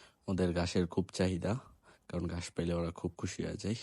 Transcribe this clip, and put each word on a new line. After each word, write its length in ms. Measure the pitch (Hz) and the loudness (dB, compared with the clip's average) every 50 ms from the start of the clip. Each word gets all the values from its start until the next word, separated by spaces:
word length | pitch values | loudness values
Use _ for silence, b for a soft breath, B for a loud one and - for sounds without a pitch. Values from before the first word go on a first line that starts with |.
| B B B B B - | B B B B B -2
ওদের 260 | 98 87 92 87 82 | 2 4 4 4 4
ঘাসের 340 | 85 87 90 - 101 90 85 | 2 2 2 2 2 2 2
খুব 220 | - - 87 - - | 2 0 0 0 2
চাহিদা, 460 | - 92 92 92 82 - 90 110 135 - - - _ B B B B B - | 2 2 2 2 0 0 0 0 -2 -4 -10 -20 _ B B B B B -6
কারণ 200 | - 87 85 85 | -4 -2 -2 -2
ঘাস 240 | 87 87 85 - | -2 -4 -6 -6
পেলে 220 | - - 85 85 85 | -4 -2 0 0 0
ওরা 180 | 85 85 82 | 0 0 -2
খুব 220 | 85 - - 87 - - | -4 -4 -4 -6 -4 -4
খুশি 260 | - 92 - - 87 | -6 -4 -4 -2 -4
হয়ে 140 | - 82 82 | -4 -4 -4
যায়। 180 | - 95 113 - | -2 -2 -2 -4